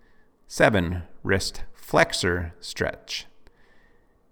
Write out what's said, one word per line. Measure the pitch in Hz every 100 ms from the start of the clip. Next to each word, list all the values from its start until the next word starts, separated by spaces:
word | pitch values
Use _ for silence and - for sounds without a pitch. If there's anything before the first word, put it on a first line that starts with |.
| _ - _ _ -
Seven, | - 147 104 85 90 85 -
wrist | 101 98 - - -
flexor | - - 151 165 - 95 87 85 -
stretch. | - - - - - - - - - _ - - _ _ _ _ _